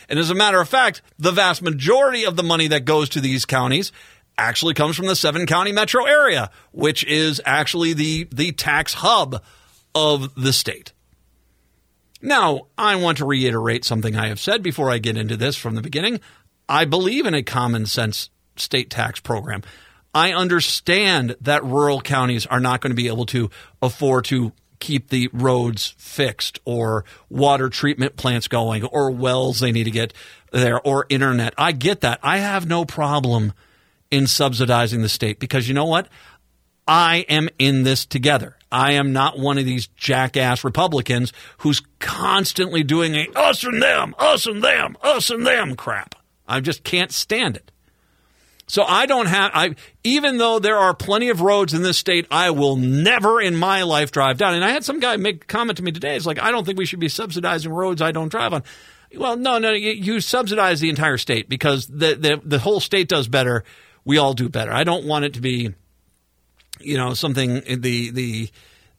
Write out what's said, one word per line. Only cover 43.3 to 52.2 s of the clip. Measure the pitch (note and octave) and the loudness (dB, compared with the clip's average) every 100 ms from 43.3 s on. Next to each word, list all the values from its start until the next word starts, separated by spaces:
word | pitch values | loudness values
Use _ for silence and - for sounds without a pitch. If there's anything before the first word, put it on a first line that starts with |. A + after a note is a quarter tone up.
us | - D4 A#3+ | 2 2 2
and | B3 A3+ | -2 0
them, | - - - - | 2 2 -2 0
us | D4+ C#4+ | 2 2
and | A#3+ G#3 | 0 0
them, | - E3 - - | 0 2 -2 -2
us | C#4+ C4+ - | 0 0 0
and | A#3 B3 | 0 0
them | B3 E3+ | 2 0
crap. | B2+ - G#2 - - _ _ - | -6 -6 -6 -8 -18 _ _ -6
I | C3 | -4
just | C3+ - | -2 -6
can't | - F3+ F3+ | -2 -2 -2
stand | - - A3 G3+ G2+ | -4 -4 -2 -2 -6
it. | - _ _ _ _ _ _ _ _ - - | -12 _ _ _ _ _ _ _ _ -20 -4
So | G3+ | 0
I | G3+ F#3+ | 2 2
don't | C4 C4 G3 | 2 0 2
have, | G3 G3 | 0 0
I, | D#3 F3 - - _ | 0 -2 -4 -16 _
even | A3+ C#4+ C#4+ B3 | -2 0 2 2
though | A#3 A3 | 2 2
there | G#3 G#3+ | 2 4
are | F#3 | 2
plenty | F3 F#3+ G#3 B3 | 2 -2 0 0
of | F#3 | 2
roads | F#3 G3+ F3+ | 2 2 2
in | D#3+ | 0
this | F3+ E3 | 0 0
state | - E3+ | 0 0